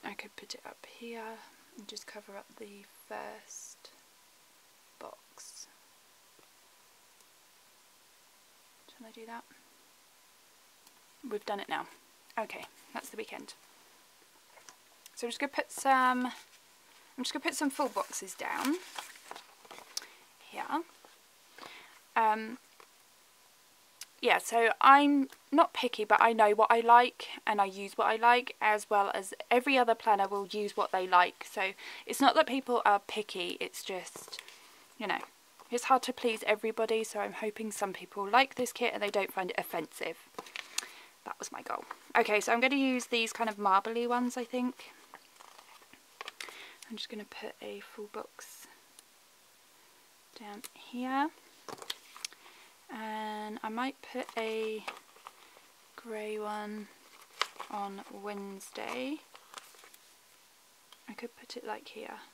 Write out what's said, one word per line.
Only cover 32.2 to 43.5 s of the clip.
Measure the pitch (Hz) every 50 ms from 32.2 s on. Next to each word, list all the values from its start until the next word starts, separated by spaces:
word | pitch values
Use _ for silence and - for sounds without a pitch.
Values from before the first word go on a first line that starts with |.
not | 277 269 -
that | 311 311 -
people | 240 269 254 - 247 233 -
are | 208 202 202 -
picky, | - - 214 208 - - 185 175 175 - -
it's | - 185 - - -
just, | - 196 185 180 - - - - - - - - - - - - - - - - - - -
you | 220
know, | 190 - - - - - _ _ _ _ _ - -
it's | 240 240 -
hard | - 269 247 -
to | - 247
please | - - 240 220 214 -
everybody, | - 214 208 - 220 220 - 226 220 226 226 220
so | - - 214
I'm | 202 208 185
hoping | - - 214 208 - 220 214
some | 202 - 208 190 185
people | - 185 - - 202 196
like | 196 208 247 269 269 -
this | - 254 240 -
kit | - 240 233 -
and | - 208
they | 202
don't | 208 208 190 - -
find | - 185 180
it | - -
offensive. | 180 - - 170 160 - - - - 165 165 - - - _ - - - - - - - - - - - - - - - - _ _
That | - - _
was | - - -
my | -
goal. | - - - - - - - - - - -
Okay, | 240 233 226 208 208
so | 196 - 226
I'm | 233
gonna | 240 262 277
use | 277 269 262 254 247 240
these | - - 233 226 220 -
kind | - 233 220